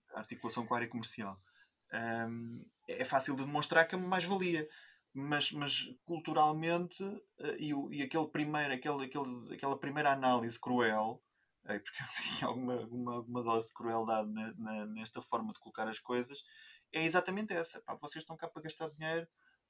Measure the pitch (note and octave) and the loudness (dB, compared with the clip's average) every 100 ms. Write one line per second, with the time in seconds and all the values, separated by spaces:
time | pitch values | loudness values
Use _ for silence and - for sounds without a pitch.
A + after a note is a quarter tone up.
0 | _ - G#2+ A2+ A2+ A#2 A2+ A#2+ A#2 A#2+ | _ -12 -10 -8 -4 -4 -2 0 0 -4
1 | A2 - G2+ G2 _ - - _ _ A#2 | -4 -4 -6 -8 _ -20 -20 _ _ -4
2 | A#2 A2+ A2+ A#2 A#2 A#2 - _ - - | -2 -2 -2 -4 -8 -10 -14 _ -10 -4
3 | C3 C#3 C3+ C3 C#3 D3 C#3+ D#3+ E3 F#3 | 0 2 2 0 0 0 4 6 6 2
4 | F3+ F#3 E3+ G3 F#3 E3 D3+ - - - | 0 0 2 2 2 2 -2 -8 -20 -20
5 | _ C3+ C#3+ D3 C#3+ D3 C#3+ C#3 C3 - | _ -8 0 2 2 0 0 0 -2 -8
6 | - E3 E3 D#3 D3+ D#3 D#3+ F3 F3 - | -6 -4 2 6 6 6 2 2 0 -4
7 | G3 G#3 - - D3 - D3+ C#3+ C#3 C#3+ | -6 -6 -12 -6 -4 -2 0 0 -2 -2
8 | C3 E3 D#3 D#3 D3+ D3+ C#3+ B2+ D3+ C#3+ | 0 0 2 0 0 2 0 0 0 -2
9 | C3 D3 C3 B2 A2 - C3+ C3+ C#3 D3 | -2 -2 -4 -6 -8 -4 -2 0 -2 2
10 | D3 C3+ C3 B2 A#2 A#2 - B2 A#2 G#2+ | 4 6 6 4 4 -2 0 4 6 6
11 | A2 A#2 _ _ _ _ - G#2 - - | 2 -2 _ _ _ _ -6 -4 -6 -10
12 | - - - - - A#2 B2+ B2 A2+ A#2+ | -8 -6 -4 -2 -2 -2 0 -2 -2 -4
13 | A#2+ A#2+ A#2 A#2+ A#2 A2+ A2+ - A#2 A2+ | -4 -4 -2 -2 2 2 2 -4 0 2
14 | A2+ A2 G#2+ G#2+ A2 F#2 A2 A2 G#2+ A2 | 4 2 2 -2 -6 -6 -6 -6 -6 -8
15 | A2 B2 - A2+ A2 - - - A2+ A2 | -8 -10 -4 -2 -2 -8 -10 -4 -4 -4
16 | - B2 B2 C#3 - - - - _ D#3+ | -2 -2 -2 -8 -16 -20 -20 -20 _ 0
17 | D#3+ F3+ F3+ F#3+ G#3+ F3+ E3 D#3+ - - | 4 4 2 -2 -2 -2 -4 -6 -8 -8
18 | D3 D#3+ - D#3+ E3 - D#3 - D#3+ D3 | -8 -10 -10 -10 -10 -8 -10 -8 -8 -4
19 | D#3 E3 E3 _ _ _ _ | -2 -2 -4 _ _ _ _